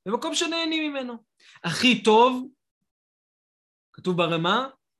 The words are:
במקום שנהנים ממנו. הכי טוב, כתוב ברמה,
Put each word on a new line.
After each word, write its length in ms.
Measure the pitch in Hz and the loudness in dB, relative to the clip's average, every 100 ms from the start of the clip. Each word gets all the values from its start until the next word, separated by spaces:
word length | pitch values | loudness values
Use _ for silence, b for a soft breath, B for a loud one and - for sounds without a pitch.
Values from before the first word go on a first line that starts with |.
| 185 | -6
במקום 280 | 233 320 311 | -6 -4 -4
שנהנים 560 | 330 330 320 320 302 | -4 -4 -4 -4 -4
ממנו. 380 | 277 247 233 _ _ B B | -6 -10 -12 _ _ B B
הכי 400 | 170 151 247 214 | -8 0 2 4
טוב, 440 | 226 220 254 254 262 _ _ _ _ _ _ _ _ _ _ _ _ _ _ | 4 6 6 2 -10 _ _ _ _ _ _ _ _ _ _ _ _ _ _
כתוב 240 | - 185 175 | -8 -4 0
ברמה, 500 | 165 165 175 226 269 _ _ | 0 0 0 0 -2 _ _